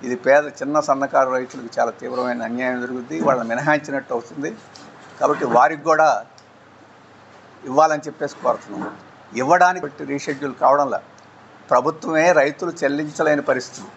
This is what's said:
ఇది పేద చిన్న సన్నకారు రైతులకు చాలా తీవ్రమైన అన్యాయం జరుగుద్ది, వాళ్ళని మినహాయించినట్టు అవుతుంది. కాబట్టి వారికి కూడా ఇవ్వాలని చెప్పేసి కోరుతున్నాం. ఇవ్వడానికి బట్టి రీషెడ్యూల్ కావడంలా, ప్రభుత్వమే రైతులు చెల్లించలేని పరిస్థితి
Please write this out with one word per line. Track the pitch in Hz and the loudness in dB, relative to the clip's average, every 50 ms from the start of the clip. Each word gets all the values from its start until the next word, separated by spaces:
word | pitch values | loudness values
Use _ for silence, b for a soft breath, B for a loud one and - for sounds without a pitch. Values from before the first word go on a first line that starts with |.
| - | -4
ఇది | 123 123 123 - | -6 -6 -2 4
పేద | 143 135 147 151 143 123 - | 4 4 4 4 0 -8 -8
చిన్న | 135 139 147 156 143 - | -6 -2 0 0 2 2
సన్నకారు | 139 135 139 135 - 143 135 131 131 | 0 0 0 0 2 2 2 2 0
రైతులకు | 127 127 123 - 131 123 117 - | -4 -4 -6 -10 -14 -14 -8 -2
చాలా | 117 120 117 110 - | -2 -2 -2 -2 -8
తీవ్రమైన | 123 127 127 127 123 123 120 120 113 113 | -10 -8 -4 -4 -4 -4 -4 -4 -6 -6
అన్యాయం | 120 123 131 127 127 123 123 | -4 -4 -2 -2 -2 -4 -6
జరుగుద్ది, | 123 127 127 120 127 151 165 - | -6 -8 -8 -8 -8 -6 -2 2
వాళ్ళని | 143 131 123 117 113 113 | 2 2 2 0 -4 -4
మినహాయించినట్టు | 123 135 151 151 147 147 - 139 135 131 - 127 | -2 0 0 0 0 0 -6 -8 -8 -6 -6 -8
అవుతుంది. | 117 117 - - 151 139 165 226 - - - - - - - - - - - - - | -8 -8 -8 -12 -8 -8 -8 -10 -10 -18 -20 -20 -20 -20 -20 -20 -20 -20 -20 -6 -2
కాబట్టి | - 139 147 - 151 127 117 | 0 0 0 0 0 2 4
వారికి | 120 131 151 160 151 143 160 | 6 4 4 2 -2 2 2
కూడా | 156 156 156 151 123 104 - - - - - - - - - - - - - - - - - - - - - - - - - - - - - 131 | 4 4 6 4 4 0 -4 -12 -20 -20 -20 -20 -20 -20 -20 -20 -20 -20 -20 -20 -20 -20 -20 -20 -20 -20 -20 -20 -20 -20 -20 -20 -20 -20 -14 -2
ఇవ్వాలని | 131 143 156 160 156 147 - 151 | 4 4 4 4 4 -2 -4 -10
చెప్పేసి | 143 - - 139 - - - | -8 -8 -8 -8 -8 -4 -2
కోరుతున్నాం. | 123 117 107 - 98 101 - - - - - - - - - - - - 113 131 | -2 -2 -2 -4 -12 -10 -10 -10 -10 -12 -14 -20 -20 -20 -20 -20 -10 -6 -4 2
ఇవ్వడానికి | 139 170 180 180 180 185 185 151 | 4 4 4 4 2 0 0 -8
బట్టి | 147 139 - 151 139 139 | -10 -10 -12 -10 -8 -8
రీషెడ్యూల్ | 143 - - 147 135 143 139 123 - 151 | -6 -6 -6 -8 -6 -6 -8 -6 2 4
కావడంలా, | 131 135 143 143 135 107 - - - - - - - - - - - - - - - 135 | 4 4 4 2 0 -2 -6 -8 -12 -20 -20 -20 -20 -20 -20 -20 -20 -20 -20 -4 2 2
ప్రభుత్వమే | 123 123 151 160 160 - 170 160 156 160 175 175 156 139 | 2 2 2 -4 -4 -6 -2 0 2 4 4 6 4 4
రైతులు | 147 143 - 180 170 160 165 147 | 2 0 -4 -6 -8 -6 -2 -2
చెల్లించలేని | 139 143 147 156 151 147 - 165 156 151 143 131 - | -2 0 -2 -4 -6 -4 0 2 2 2 2 2 0
పరిస్థితి | 131 127 123 - - - - - - | -2 -2 -2 -10 -14 -18 -18 -18 -20